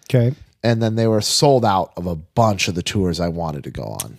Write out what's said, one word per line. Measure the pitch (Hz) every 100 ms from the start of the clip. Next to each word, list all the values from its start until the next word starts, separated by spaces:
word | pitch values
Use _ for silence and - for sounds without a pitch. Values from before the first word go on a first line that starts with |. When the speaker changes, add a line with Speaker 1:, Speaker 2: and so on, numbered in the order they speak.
| -
Speaker 1:
Okay. | 127 120 143 - _
Speaker 2:
And | 117 113
then | 113 113
they | 113
were | 107
sold | - - 147 131 113
out | 95 - -
of | 87
a | 80
bunch | 82 - 110 98 -
of | 90
the |
tours | - 104 92 82
I | 87
wanted | 82 82 73 67
to |
go | 65
on. | 53 - -